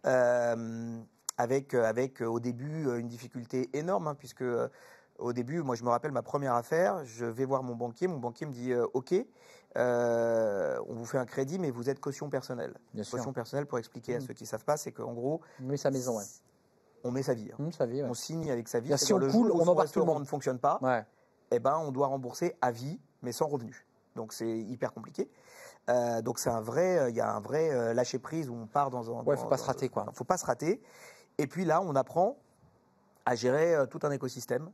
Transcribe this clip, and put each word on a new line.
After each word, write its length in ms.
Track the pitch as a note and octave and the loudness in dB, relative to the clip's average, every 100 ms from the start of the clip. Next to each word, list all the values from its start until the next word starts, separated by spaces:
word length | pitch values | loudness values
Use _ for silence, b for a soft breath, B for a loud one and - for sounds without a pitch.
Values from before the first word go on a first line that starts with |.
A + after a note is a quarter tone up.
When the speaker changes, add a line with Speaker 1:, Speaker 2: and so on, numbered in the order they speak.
Speaker 1:
euh, 920 | - B2+ B2 B2 A#2+ A#2 A2+ A2+ A#2 A2+ A2 _ - - | 4 4 4 4 2 -2 -4 -6 -8 -8 -12 _ -10 -2
avec, 340 | A#2+ C3+ C3+ | 2 0 2
euh, 100 | B2 | 2
avec, 360 | A2 A2 C3+ C3+ | 2 2 -2 -2
euh, 60 | A#2 | -2
au 140 | A#2 | -2
début, 480 | A#2+ A#2+ C#3+ D#3 C#3+ | -2 -6 -6 -2 -2
euh, 100 | A#2+ | -2
une 80 | A#2+ | -4
difficulté 640 | A#2+ B2 B2+ A#2 C3 C3 | -10 -12 -12 -6 -4 -2
énorme, 340 | C#3 E3 G3 D#3+ | -4 -2 -2 -2
hein, 80 | C#3+ | -6
puisque, 240 | C3 - | -12 -6
euh, 260 | B2+ A#2+ B2 B B B B - | -2 0 -2 B B B B -8
au 140 | A#2+ | -4
début, 300 | B2 A#2+ E3+ | -2 -2 -4
moi, 140 | C#3+ A#2 | -2 -2
je 80 | |
me 60 | A#2+ | 2
rappelle 200 | A#2 D3+ | 0 0
ma 120 | B2+ | -4
première 320 | A2+ D3 C#3 | -2 -2 0
affaire, 500 | A#2+ A#2 D#3+ F#3+ F#3+ | 0 2 2 2 0
je 200 | C3 A2 | -8 -6
vais 200 | A#2+ A2+ | -6 -2
voir 180 | C3 C3+ | 0 0
mon 140 | B2+ A#2+ | -2 -6
banquier, 320 | A#2+ A#2 F#3 | -6 -2 -2
mon 100 | D3+ | -2
banquier 280 | A#2+ A#2 D3+ | -6 -6 -10
me 60 | |
dit, 200 | A#2+ B2 | -6 0
euh, « 140 | B2 A2+ | 2 2
Ok, 200 | C3 B2 F#3 B3+ B B B B - | 0 2 0 0 B B B B 0
euh, 1000 | B2 A#2+ A#2+ A#2 A#2 A2+ A2 G2 D#2 B1 - | 2 4 2 2 4 4 2 2 0 -2 -4
on 60 | |
vous 100 | A#2 | -8
fait 140 | A#2 C3+ | -4 -2
un 80 | A#2+ | -2
crédit, 320 | - C3+ F#3 | -2 -2 -2
mais 120 | E3 | -2
vous 180 | A#2+ A#2+ | -2 -4
êtes 100 | C3+ | -4
caution 280 | D3 C#3 D3 | -4 -6 -4
personnelle. » 440 | C#3 - B2 C2+ - _ | -4 -4 -8 -8 -10 _
Speaker 2:
Bien 100 | A2 | -10
sûr. 140 | G#2 B2 | -6 -4
Speaker 1:
Caution 140 | A#2+ | -4
personnelle, 340 | B2+ A2+ C#3 D3 | -6 -4 -4 -2
pour 120 | B2 | -4
expliquer 380 | A2+ B2 A2+ A#2+ | -6 -14 -6 -6
à 20 | |
Speaker 2:
Mm. 40 | |
Speaker 1:
ceux 120 | B2+ | -6
qui 120 | - G#2 | -12 -8
savent 180 | A2 | -6
pas, 120 | - D3+ | -2 -2
c'est 160 | - | -2
qu'en 200 | - A#2+ | -8 -8
gros, 280 | A#2+ B2+ D#3+ B B | -4 -4 -4 B B
Speaker 2:
Oui, 160 | C3 C#3+ | -6 0
sa 120 | C#3+ | 0
maison, 280 | C3+ B2 A2 | 0 -2 -4
ouais. 60 | G2+ - _ _ _ _ _ _ | -6 -16 _ _ _ _ _ _
Speaker 1:
on 60 | B2 | -4
met 120 | B2+ | -2
sa 120 | C3+ | 0
vie, 160 | A#2+ G#2+ | -2 -4
hein. 40 | A2+ | -6
Speaker 2:
Mm, 140 | D3 | -6
sa 140 | E3 A#2+ | -2 -2
vie, 160 | B2+ | -2
ouais. 60 | C3+ | -4
Speaker 1:
On 60 | |
signe 360 | A#2+ - D#3+ D3+ | -6 -6 -6 -2
avec 180 | A#2+ A2+ | -2 -2
sa 120 | A#2+ | -2
vie, 80 | A#2 | 0
Speaker 2:
C'est-à-dire, 100 | C3+ | 0
si 80 | - | 4
Speaker 1:
c'est-à-dire 100 | G3+ | 4
Speaker 2:
on 40 | C3+ | 6
Speaker 1:
le 60 | |
Speaker 2:
coule, 140 | G#3+ A3+ | 6 6
Speaker 1:
jour 80 | E3+ | 6
où 40 | |
Speaker 2:
on 40 | |
Speaker 1:
son 60 | F3 | 8
Speaker 2:
embarque 180 | F3+ E3 | 8 6
tout 60 | G3 | 4
le 40 | |
Speaker 1:
restaurant 120 | F3+ | 4
Speaker 2:
monde. 80 | D3+ | 2
Speaker 1:
ne 40 | C#3 | 0
fonctionne 300 | D3 C#3 B2+ | -2 -2 2
pas, 200 | C#3+ F3 | 2 4
Speaker 2:
Ouais. 220 | C3 B2 G#2 b b _ _ | 4 2 0 b b _ _
Speaker 1:
eh 80 | B2 | 2
ben, 160 | C3 D#3 | 4 2
on 140 | D3+ | 0
doit 160 | C3 C#3 | 0 0
rembourser 480 | C3+ B2+ - F3 - | 0 -6 -2 -4 2
à 100 | B2+ | 0
vie, 280 | A#2 C3+ G3+ _ _ | 0 -8 -10 _ _
mais 100 | B2 | -8
sans 140 | - D#3 | -2 0
revenu. 400 | C#3+ A#2 - _ _ _ - | 0 -6 -14 _ _ _ -12
Donc 160 | A2+ | -10
c'est 260 | - A2+ A2+ | -6 -4 -2
hyper 340 | G#2+ B2 B2 | -4 -4 -4
compliqué. 380 | A#2 A2 - - B B B B B - | -6 -12 -6 -6 B B B B B 0
Euh, 320 | B2 A#2+ A#2 | 2 2 0
donc 180 | A2+ B2 | -2 -2
c'est 100 | - | 0
un 100 | A#2 | 0
vrai, 360 | A2 B2+ F#3 F3+ | 0 2 4 4
euh, 120 | B2+ | 2
il 60 | A#2 | 2
y 40 | |
a 120 | A2 | 0
un 80 | G#2+ | -2
vrai, 300 | G2+ D3 D#3+ | -2 0 2
euh, 240 | C3 A#2 | 2 2
lâcher 240 | A#2 B2 C3 | 2 0 -2
prise 300 | - D#3+ C#3+ | -4 -6 -6
où 60 | |
on 120 | A#2 A2 | -8 -2
part 240 | C#3+ C#3 | 0 0
dans 180 | B2 A2+ | -2 -6
un, 120 | A#2 | -2
Speaker 2:
Ouais, 140 | B2 C#3 | 2 2
Speaker 1:
dans, 60 | |
Speaker 2:
faut 40 | A#2 | 2
pas 80 | C3+ | 0
Speaker 1:
dans, 60 | |
Speaker 2:
se 40 | - | 2
rater, 220 | B2+ C3 | 0 0
quoi. 180 | - G#2+ | -2 -6
Speaker 1:
faut 100 | - | -8
pas 120 | A#2+ F3+ | 0 0
se 60 | - | 2
rater. 360 | B2 D3+ A3+ B B B B B - | 0 0 -2 B B B B B -4
Et 80 | D3 | -2
puis 180 | F3 | 0
là, 160 | F3+ D#3+ | 2 2
on 140 | F#3 | 4
apprend 440 | C3+ B2+ E3 G3 C#4+ _ _ _ _ _ _ _ _ | 2 2 2 2 2 _ _ _ _ _ _ _ _
à 100 | - A#2+ | -2 2
gérer, 380 | B2 C#3 E3+ | 4 4 4
euh, 120 | D#3+ B2+ | 4 2
tout 140 | - | 0
un 80 | D3+ | -2
écosystème 600 | C#3+ C3 B2+ - B2+ E3 | -2 -4 -8 -4 -4 -4